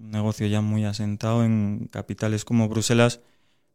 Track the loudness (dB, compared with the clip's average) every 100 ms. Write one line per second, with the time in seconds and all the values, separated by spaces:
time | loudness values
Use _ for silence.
0 | -8 -2 -2 -2 -2 0 0 0 -2 -2
1 | -4 -4 0 2 2 2 0 -4 -8 -10
2 | -10 -4 -2 -2 0 0 2 0 2 4
3 | 4 2 _ _ _ _ _